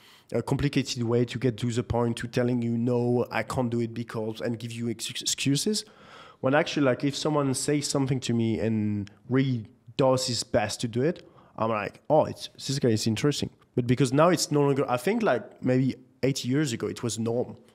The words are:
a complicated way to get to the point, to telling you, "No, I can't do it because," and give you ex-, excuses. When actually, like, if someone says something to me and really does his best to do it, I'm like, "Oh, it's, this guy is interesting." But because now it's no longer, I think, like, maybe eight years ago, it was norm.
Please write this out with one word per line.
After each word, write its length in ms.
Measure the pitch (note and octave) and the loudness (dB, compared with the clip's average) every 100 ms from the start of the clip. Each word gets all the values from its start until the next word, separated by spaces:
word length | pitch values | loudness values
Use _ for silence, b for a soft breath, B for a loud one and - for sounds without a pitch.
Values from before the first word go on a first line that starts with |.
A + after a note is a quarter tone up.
| B B B | B B B
a 80 | A#2+ | -4
complicated 640 | - C3+ - C#3+ A#2+ B2 | -2 0 0 0 -2 -4
way 240 | A2+ A#2+ A#2 | 0 2 0
to 120 | A#2+ | 0
get 200 | C3 G#2+ | -2 0
to 120 | B2 | -2
the 120 | A#2 | -2
point, 340 | A#2 A#2 A#2+ A#2 | -2 0 0 -2
to 120 | A#2+ | -4
telling 340 | B2+ A#2+ B2 | -2 0 0
you, 160 | A#2 A#2 | 0 0
"No, 480 | A#2+ A#2+ A#2+ B2 - | 0 0 2 0 0
I 120 | A2+ | -4
can't 260 | A2+ - A#2+ | -4 -2 -2
do 120 | A#2 | -2
it 120 | A2+ | -4
because," 480 | A2+ A#2 A#2 A2 A2 | -6 -8 -6 -6 -4
and 180 | A#2+ A2+ | -6 -6
give 140 | A#2 | -8
you 160 | A#2 A#2 | -6 -6
ex-, 220 | A2 - - | -6 -8 -6
excuses. 640 | - - C3+ C#3+ G#3+ G#3+ - B B B B B | -4 -2 0 2 0 -2 -4 B B B B B
When 140 | C3 | 2
actually, 300 | C#3+ E3 - | 2 2 2
like, 200 | C3+ B2 | 2 2
if 100 | C#3+ | 0
someone 380 | C#3 D#3+ D3 C#3 | -2 -2 0 0
says 360 | B2+ - D3 C3+ | 0 0 0 0
something 320 | C#3+ C3 C3+ | 0 0 0
to 120 | - | 0
me 260 | A#2 A2+ A2 | 0 2 0
and 520 | A2 A2 G#2 G#2 G2+ - - | 0 0 0 -2 -6 -12 -2
really 400 | B2+ C3+ B2 G2+ - - - | 2 2 0 -6 -18 -12 0
does 300 | C3+ C3 B2+ | 2 2 0
his 140 | A2+ | -4
best 360 | - A#2+ G#2 - | 0 0 0 -4
to 80 | A#2+ | -4
do 140 | A2+ | 0
it, 260 | D3 F3 - B B - | -2 -2 -10 B B -4
I'm 100 | A2+ | -2
like, 320 | A2 G2 - - | -2 -4 -8 2
"Oh, 160 | D3+ | 4
it's, 240 | A2 - - - - | 4 -2 -14 -12 -4
this 120 | C3+ | 0
guy 100 | B2+ | 2
is 180 | A2 A#2 | 2 2
interesting." 440 | G#2+ D3 - - _ _ | 0 0 -2 -4 _ _
But 120 | - A#2+ | -2 2
because 280 | B2+ C3+ | 2 4
now 160 | C3+ E3+ | 4 4
it's 200 | E3+ - | 4 2
no 120 | D3 | 2
longer, 280 | C#3+ C3+ B2+ | 4 2 0
I 60 | B2 | 0
think, 260 | F#3+ A#3 | 0 0
like, 400 | G3 A#2+ - - | 2 0 -2 -4
maybe 340 | B2+ B2+ C3 - - - | 0 2 2 -2 -12 -2
eight 200 | C3+ C3+ | -2 0
years 300 | B2 C3+ D3+ | 0 0 0
ago, 140 | A#2 G2+ | -2 -6
it 160 | G2 | -4
was 160 | A#2+ G#2 | -4 -2
norm. 400 | A2+ A#2+ A2+ A2 b | -2 -2 -4 -8 b